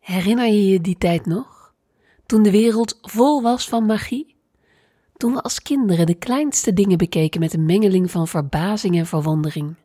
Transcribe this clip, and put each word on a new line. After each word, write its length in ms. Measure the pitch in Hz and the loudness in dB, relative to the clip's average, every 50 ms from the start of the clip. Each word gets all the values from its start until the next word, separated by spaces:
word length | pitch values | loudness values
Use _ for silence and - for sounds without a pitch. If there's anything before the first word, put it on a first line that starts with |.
| _ | _
Herinner 380 | - 180 185 175 202 226 247 247 | -6 -6 -2 0 0 0 2 2
je 220 | 226 208 208 202 | 2 2 4 4
je 140 | 190 190 185 | 4 2 2
die 160 | 165 196 175 | 0 -2 -2
tijd 280 | - - 175 170 165 - | 0 0 0 0 0 -2
nog? 480 | - 165 214 269 - - _ - _ _ _ _ _ _ _ _ _ _ _ _ | -2 -4 -4 -6 -10 -18 _ -20 _ _ _ _ _ _ _ _ _ _ _ _
Toen 180 | - 226 220 214 | 0 2 4 4
de 80 | 208 | 6
wereld 460 | 185 214 226 233 214 226 233 220 - _ | 4 4 4 4 2 0 -2 -4 -6 _
vol 400 | - - - 220 247 285 302 277 | -16 -10 0 2 2 4 2 2
was 260 | 233 233 247 247 - - | 0 0 -2 -2 -4 -4
van 160 | - 233 220 | -4 -2 0
magie? 500 | 214 220 214 - - 240 269 311 _ _ _ _ _ _ _ _ _ _ _ _ _ _ _ _ _ _ | 0 -2 -2 -4 -8 -8 -10 -10 _ _ _ _ _ _ _ _ _ _ _ _ _ _ _ _ _ _
Toen 160 | _ - 233 262 | _ -2 -2 -2
we 80 | 247 | -2
als 200 | - 240 - - | -4 -6 -8 -8
kinderen 440 | _ - 285 277 247 196 175 165 170 | _ -2 -2 0 2 2 2 2 2
de 80 | 165 170 | 2 0
kleinste 600 | 175 - 254 247 277 302 285 - - - 233 190 | -2 -2 -4 -2 -2 -2 -2 -2 -2 -2 0 2
dingen 240 | 180 202 202 180 | 2 2 2 2
bekeken 420 | 165 170 160 - 165 160 156 - 165 | 2 0 0 0 0 0 0 0 -2
met 140 | 165 156 - | -4 -2 0
een 120 | 160 160 | 0 0
mengeling 460 | 156 180 208 214 202 185 185 180 175 | 2 2 4 4 4 2 2 0 0
van 160 | - 175 165 | -2 -4 -4
verbazing 720 | - - 165 147 139 - 151 170 196 214 208 - 190 175 | -2 -4 -6 -4 -2 -4 -4 -2 -2 -4 -2 -2 0 0
en 80 | 170 165 | 0 -2
verwondering. 680 | 170 - 156 147 156 156 156 151 151 - 156 147 147 165 _ | -2 -4 -2 -2 0 -2 -2 -2 -4 -6 -6 -8 -10 -12 _